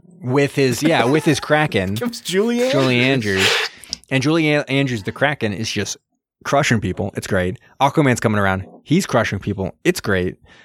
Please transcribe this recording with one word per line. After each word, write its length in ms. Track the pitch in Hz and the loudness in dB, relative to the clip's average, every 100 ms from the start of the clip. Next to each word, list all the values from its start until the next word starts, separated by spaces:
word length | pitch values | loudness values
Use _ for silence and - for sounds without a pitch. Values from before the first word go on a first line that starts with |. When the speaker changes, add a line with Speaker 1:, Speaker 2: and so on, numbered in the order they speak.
| - - | -20 -12
Speaker 1:
with 320 | 123 139 139 - | -2 0 2 2
his, 280 | 135 120 | 0 2
yeah, 220 | 156 143 120 | 2 2 2
with 180 | 151 160 | 2 2
his 140 | 143 | 0
Speaker 2:
<laughs> 0 | |
Speaker 1:
Kraken. 560 | - 151 151 104 92 107 | 2 0 2 0 0 -2
Speaker 2:
Comes 220 | 240 - | -6 -8
Julie 480 | - 185 226 240 254 | -4 0 0 0 0
Speaker 1:
Julie 300 | 139 131 123 | 2 2 2
Speaker 2:
Andrews. 400 | 131 135 107 95 | 2 2 0 0
Speaker 1:
Andrews. 280 | 95 - - - - - - | 2 0 -4 -10 -12 -12 -4
And 100 | 135 | 0
Julie 260 | 143 165 151 | 2 2 2
An-, 160 | 147 - | 0 0
Andrews, 360 | 135 139 117 | -2 0 -4
the 80 | - | -6
Kraken, 380 | - 143 143 107 | -2 0 0 -4
is 180 | 90 110 | -4 -6
just 240 | 104 95 - _ _ _ _ | -6 -6 -10 _ _ _ _
crushing 360 | - 139 139 113 | -2 0 2 0
people. 300 | 92 87 98 - | 0 -4 -6 -8
It's 120 | - | -4
great. 300 | 98 90 117 - - | -2 -2 -6 -14 -2
Aquaman's 380 | 139 165 139 117 | 0 2 2 2
coming 200 | 113 104 | 0 2
around. 280 | 98 95 - - | 2 0 -4 -14
He's 220 | - 165 - | 0 0 2
crushing 320 | 123 104 98 | 2 0 -2
people. 340 | - 95 95 - - | -4 -4 -6 -4 -2
It's 160 | 180 | -2
great. 340 | - 95 90 - _ - | 0 0 -2 -6 _ -20